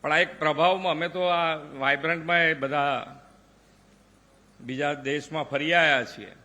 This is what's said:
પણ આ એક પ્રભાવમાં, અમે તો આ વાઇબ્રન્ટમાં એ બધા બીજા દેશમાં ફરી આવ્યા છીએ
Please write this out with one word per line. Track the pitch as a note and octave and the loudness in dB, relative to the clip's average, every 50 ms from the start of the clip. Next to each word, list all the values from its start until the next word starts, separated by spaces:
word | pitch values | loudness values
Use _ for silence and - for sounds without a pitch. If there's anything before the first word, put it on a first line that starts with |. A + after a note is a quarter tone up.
| - | 0
પણ | D3 D3+ | 2 2
આ | D#3+ F3+ | 2 2
એક | F#3 - - | 0 -2 -2
પ્રભાવમાં, | D#3 D#3 D3 C#3 E3 F3+ F#3+ F#3+ F#3+ F3+ D#3+ | 0 0 2 4 4 4 4 2 0 -2 -2
અમે | D3+ E3+ E3+ | -2 -4 -6
તો | D#3+ F3+ F3+ | -4 -2 0
આ | F3+ F3 E3+ E3+ E3 D#3+ D#3 D3 D3 C#3+ C3+ | 2 2 2 2 0 -2 -4 -8 -14 -8 -2
વાઇબ્રન્ટમાં | C3 C3+ C#3+ C#3+ C#3 D#3+ E3+ E3+ D#3+ E3 F3 E3+ E3+ | 2 2 2 2 2 -2 -2 -2 -2 0 2 4 4
એ | D#3+ D#3+ | 2 2
બધા | C#3+ C3+ C3+ C#3+ D3 C#3+ C#3+ C#3 A#2+ - - - - - - - _ _ _ _ _ _ _ _ _ _ _ _ _ _ _ _ _ _ _ _ _ _ _ _ _ | 0 -2 -2 0 0 0 0 0 -2 -4 -10 -16 -20 -20 -20 -20 _ _ _ _ _ _ _ _ _ _ _ _ _ _ _ _ _ _ _ _ _ _ _ _ _
બીજા | A#2+ A#2+ C3 C3 C#3+ C#3+ D3+ C#3+ C3+ | -12 -10 -6 -4 -2 -2 -2 -4 -4
દેશમાં | C3 C#3+ D3 C#3 - D#3 D#3+ C#3+ - | -4 -4 -4 -4 -6 -6 -6 -6 -4
ફરી | C#3 C#3 D3 D#3 E3+ | -4 -4 -2 2 4
આવ્યા | F3 E3 D#3 C#3+ C3 A#2+ A2 - | 4 6 6 4 2 0 -4 -10
છીએ | - G#2 F#2 - - - | -16 -16 -16 -18 -20 -20